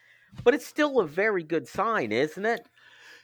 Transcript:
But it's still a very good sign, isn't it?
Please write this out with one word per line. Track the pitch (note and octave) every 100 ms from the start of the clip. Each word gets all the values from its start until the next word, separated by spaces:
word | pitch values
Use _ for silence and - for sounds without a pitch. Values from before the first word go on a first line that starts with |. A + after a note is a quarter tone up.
| _ _ _ -
But | A#3+
it's | D4 -
still | - G3 A#3
a | D#3+
very | D#3+ A3 F#3+
good | D#3 D#3+ B2+
sign, | - G#3+ G#3 A#2
isn't | A2+ D3+ F#3 G#3+
it? | A3+ - _ - - - -